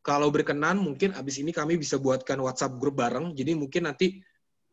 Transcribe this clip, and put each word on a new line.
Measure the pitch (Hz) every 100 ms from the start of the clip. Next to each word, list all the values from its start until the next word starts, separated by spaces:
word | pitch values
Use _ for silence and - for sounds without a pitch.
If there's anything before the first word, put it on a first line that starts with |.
kalau | - 143 147
berkenan | 147 151 147 156 196
mungkin | 180 135 190
abis | 190 135 135
ini | 147
kami | 170 151 170
bisa | 147 135
buatkan | 135 131 - 135
WhatsApp | 131 127 139 127
grup | 143 139
bareng. | 120 120 170 147
Jadi | 135
mungkin | 165 139 175
nanti, | 165 139 185 190 - _ _ _ _